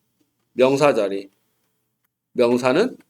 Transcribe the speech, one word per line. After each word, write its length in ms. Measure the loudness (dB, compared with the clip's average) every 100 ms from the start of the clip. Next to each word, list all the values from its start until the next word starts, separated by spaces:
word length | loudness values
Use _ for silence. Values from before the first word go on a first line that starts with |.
| _ _ _ _ _
명사 400 | 0 0 2 0
자리. 360 | 0 -2 -6 -12 _ _ _ _ _ _ _ _ _ _
명사는 640 | -2 0 0 0 0 -2 -6 _